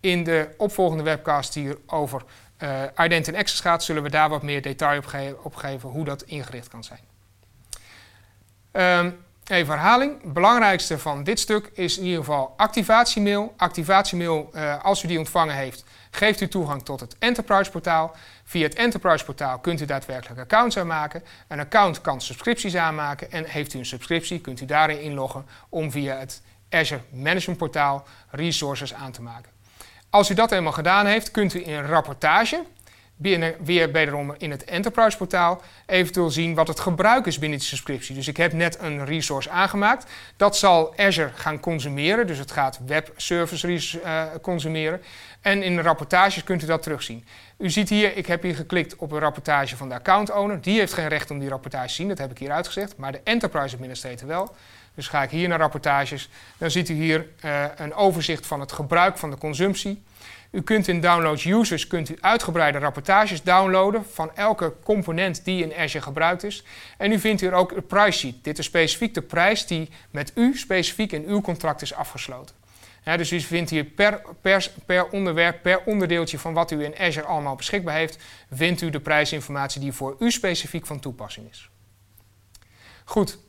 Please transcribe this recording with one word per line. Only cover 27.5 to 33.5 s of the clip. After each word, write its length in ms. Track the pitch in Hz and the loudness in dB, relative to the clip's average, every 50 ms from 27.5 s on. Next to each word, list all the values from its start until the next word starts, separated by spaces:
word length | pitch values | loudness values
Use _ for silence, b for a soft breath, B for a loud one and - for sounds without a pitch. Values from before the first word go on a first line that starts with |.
| 180 - | -4 -4
portaal 480 | 170 147 - 156 147 143 139 139 143 B B B B B | -4 -4 0 0 0 0 0 -2 -6 B B B B B
resources 640 | - 139 156 170 156 - 151 143 139 120 143 127 - | -10 -6 -4 -2 -2 -2 -4 -4 -6 -6 -8 -10 -12
aan 180 | - 143 131 120 | -12 -14 -14 -14
te 100 | 113 117 | -14 -14
maken. 340 | 120 117 117 117 - _ _ B B B B B B B B B B | -14 -16 -16 -20 -20 _ _ B B B B B B B B B B
Als 200 | - 202 202 202 | 4 4 6 6
u 40 | 202 | 4
dat 180 | 180 226 226 214 | 4 4 4 4
eenmaal 200 | 190 175 156 143 | 2 0 0 -2
gedaan 340 | - 156 170 185 196 208 | 0 2 4 4 6 6
heeft, 240 | 202 208 226 220 - | 4 4 2 0 -2
kunt 240 | - - 208 185 - | 0 2 2 2 0
u 120 | 180 180 | -2 -6
in 160 | 165 151 151 139 | -6 -6 -6 -2
rapportage 840 | 147 160 165 - - 139 - - 151 160 190 233 233 - 339 339 - - b b b b b b b b | 2 2 2 2 2 -6 0 2 4 6 6 4 4 0 -4 -6 -8 -16 b b b b b b b b
binnen, 380 | _ 151 196 190 170 165 165 | _ 0 2 2 2 2 -2